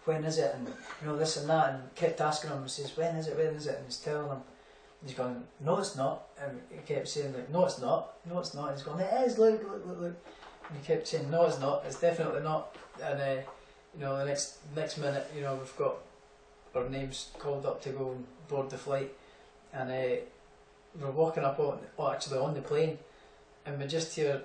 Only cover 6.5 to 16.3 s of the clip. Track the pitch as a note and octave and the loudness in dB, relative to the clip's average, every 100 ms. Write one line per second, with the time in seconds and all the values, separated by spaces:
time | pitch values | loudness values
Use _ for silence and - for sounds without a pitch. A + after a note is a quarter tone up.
6.5 | B2+ - - - C#3 - D3+ C#3 B2+ B2 | -8 -12 -16 -2 -2 -2 -2 -2 -4 -2
7.5 | D#3+ F#3 - - - - - E3+ F3 - | 4 4 2 2 2 0 -12 -6 -4 -4
8.5 | C#3+ D3 C3+ - D#3 F#3 A#3+ B3 G#3 A3 | -6 -4 -4 -4 -2 2 4 4 8 8
9.5 | A3 G3+ - F3+ F3 F3 F3 - - - | 8 0 -6 -8 -6 -6 -8 -14 -18 -20
10.5 | - - C#3+ - D#3 - D#3+ C#3 E3 E3+ | -18 -12 -10 2 2 2 -2 2 6 6
11.5 | C#3+ C3+ C#3+ B2+ - E3+ E3 D#3 C#3+ D3+ | 6 2 2 -2 4 4 4 0 0 0
12.5 | D#3 - - - - - C#3 C3+ C3+ - | 0 -2 -12 -16 -8 -4 0 0 0 -4
13.5 | - - - - - C3+ C#3 C#3 C#3 - | -14 -20 -20 -18 -6 -2 0 0 0 -2
14.5 | - D3+ D3 D#3 - C#3+ C#3 - D3+ C#3 | -8 -8 -4 -2 -2 0 0 -2 -4 -4
15.5 | C3+ C3 - C#3 - - - - | -4 -6 0 0 0 -10 -20 -20